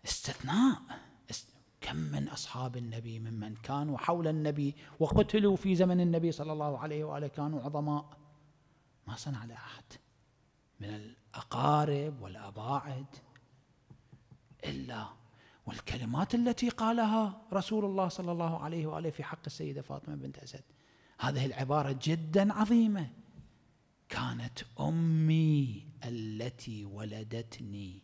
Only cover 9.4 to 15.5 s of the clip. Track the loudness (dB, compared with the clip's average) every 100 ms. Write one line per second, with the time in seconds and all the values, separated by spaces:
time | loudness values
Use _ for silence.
9.4 | -8 -14 -16 -18 -18 -20 _ _ _ _
10.4 | _ _ _ _ -10 -10 -12 -18 _ -14
11.4 | -8 0 4 4 2 0 -2 -8 -12 -12
12.4 | -12 -10 -4 -4 -4 -10 -10 -16 -20 -20
13.4 | _ _ _ _ _ -20 _ -20 _ -20
14.4 | _ -12 -8 -8 -8 -8 -10 -14 -20 -20
15.4 | -20